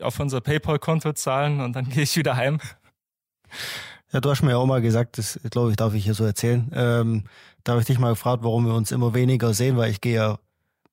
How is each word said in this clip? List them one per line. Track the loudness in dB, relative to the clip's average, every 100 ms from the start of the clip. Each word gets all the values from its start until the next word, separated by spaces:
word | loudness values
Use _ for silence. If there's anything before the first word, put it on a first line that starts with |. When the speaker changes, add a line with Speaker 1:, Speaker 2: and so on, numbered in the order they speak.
Speaker 1:
auf | -6 -2
unser | -2 -2
PayPal-Konto | -2 -2 0 -2 0 -2 -2
zahlen | -4 -2 0 0 0
und | -2
dann | -4 -4
<laughs> |
gehe | 0
ich | 0 0
wieder | 0 2
heim. | 0 -2 -6 -20 _ _ _ _ _ _ _ -14 -12 -12 -16 -20 _
Speaker 2:
Ja, | -2
du | 0
hast | 2
mir | 4
ja | 4
auch | 2
mal | 2
gesagt, | 2 2 0 -4
das, | -8 -8 -4
glaub | 0 2
ich, | 2
darf | 0
ich | 0
hier | 0
so | 0
erzählen, | 0 0 0 0 0
ähm, | -2 0 2 0 -2 -6 -14 -20 _
da | -2
hab | 0
ich | 2
dich | 2
mal | 2
gefragt, | 0 0 0
warum | 0 0 2
wir |
uns | 0 0
immer | 0 0
weniger | 2 2 2 2
sehen, | 2 2 2
weil | 0
ich | -2
gehe | -2
ja, | 0 0 -2 _ _ _ _ _